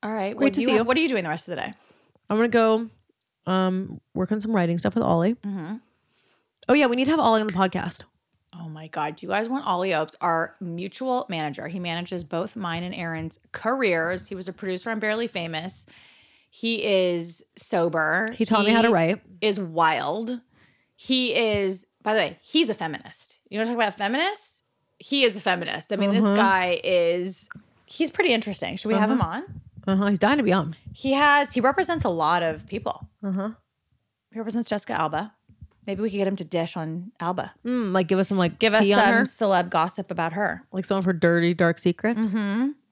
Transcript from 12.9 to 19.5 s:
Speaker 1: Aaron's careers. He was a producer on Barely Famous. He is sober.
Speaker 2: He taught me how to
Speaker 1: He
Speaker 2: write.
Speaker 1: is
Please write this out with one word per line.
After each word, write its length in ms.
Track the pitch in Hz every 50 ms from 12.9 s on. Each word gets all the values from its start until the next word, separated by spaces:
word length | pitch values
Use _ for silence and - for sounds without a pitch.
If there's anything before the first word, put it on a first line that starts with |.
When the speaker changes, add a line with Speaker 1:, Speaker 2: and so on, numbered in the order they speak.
| -
Speaker 1:
Aaron's 460 | - 175 170 165 160 160 160 - - _ _
careers. 760 | - - - 220 254 269 247 202 175 165 160 170 185 180 - -
He 80 | 202
was 120 | 185 185 175
a 60 | 185
producer 380 | - - 190 185 180 - 233
on 80 | 226 214
Barely 280 | 214 214 214 220 233 226
Famous. 580 | - 185 170 165 165 156 165 190 - - - _ - - - - - _ _ _ _ _ _ _
He 320 | _ - - 226 233 214 -
is 600 | 214 202 190 185 180 175 170 165 170 170 - - _ _ -
sober. 720 | - - - 180 170 175 156 165 156 156 160 180 220 220 240 -
Speaker 2:
He 80 | 220
taught 200 | - 220 214 202
me 60 | 208
how 100 | 226 233 226
to 60 | 233
Speaker 1:
He 40 | 220
Speaker 2:
write. 280 | 175 165 165 196 202 _ _ 185 180
Speaker 1:
is 180 | - 214